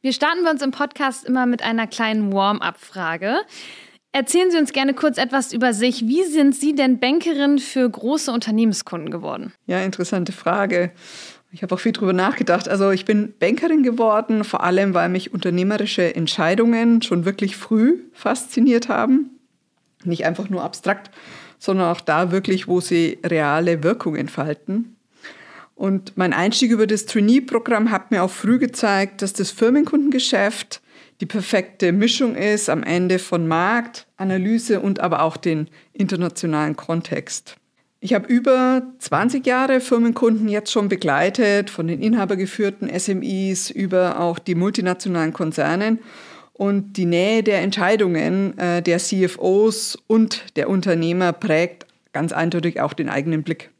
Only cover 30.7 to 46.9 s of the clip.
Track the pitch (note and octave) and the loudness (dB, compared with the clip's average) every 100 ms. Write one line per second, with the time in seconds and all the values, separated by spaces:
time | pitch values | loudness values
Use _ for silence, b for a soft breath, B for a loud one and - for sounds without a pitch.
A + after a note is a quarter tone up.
30.7 | - b b b b F#3 A3 F#3 G#3 F#3 | -16 b b b b -6 -6 -2 -2 -2
31.7 | - F3+ F#3 A3+ - B3 - G3+ G#3+ - | -2 2 4 2 2 0 0 0 0 0
32.7 | D3+ - F3 F3+ F3+ F3+ F3 E3 D#3+ F#3 | -2 0 0 2 0 0 -2 0 0 2
33.7 | A#3 A#3 - - _ F#3+ F#3 F#3 A3+ - | 0 -4 -14 -20 _ -2 0 0 -2 0
34.7 | G#3 G3 F#3+ F3+ D#3 D#3+ - F3+ D#3+ D#3 | 0 0 -2 -2 0 0 -2 -2 -2 -4
35.7 | b b - F#3+ F3+ F3 - E3+ D3+ D3+ | b b -4 -2 -2 -4 -4 -4 -2 -2
36.7 | D3 - E3+ - - - - - - _ | -4 -4 -6 -4 -8 -8 -14 -14 -20 _
37.7 | _ _ _ F#3 G#3+ - A#3+ B3 C4 B3+ | _ _ _ -2 -2 2 0 4 2 4
38.7 | B3+ B3+ - - D3 A3+ C4+ C4 B3+ C4+ | 2 -2 -12 -4 0 0 0 0 0 2
39.7 | C4 B3+ A#3+ A#3 A3+ A3+ A3 A3 G#3 G#3 | 0 2 2 2 2 2 2 2 -2 -2
40.7 | A#3 G3+ F#3+ E3+ C#3 F3 G3 G#3+ G3+ G3+ | -2 0 0 0 2 2 2 2 2 0
41.7 | - E3 E3+ G#3+ A3+ F#3+ G3 F#3+ - G3+ | -4 -4 -2 0 2 0 -2 -4 -2 -4
42.7 | G3 - F#3 F#3+ F#3+ - F#3+ F#3+ F#3 - | -2 -6 -4 -4 -4 -2 -2 -2 -4 -6
43.7 | - F#3+ F#3 F3+ - E3+ E3+ - E3+ F#3+ | -4 0 2 0 0 -2 -4 -2 0 0
44.7 | - F3+ F#3 G3+ E3+ D#3+ - D#3+ D#3+ D3 | 0 -2 -2 -2 -2 -2 -2 -4 -2 0
45.7 | F3 G#3+ A3+ B B B B B _ G3 | 0 0 -2 B B B B B _ -2
46.7 | G3+ G3+ | -2 -2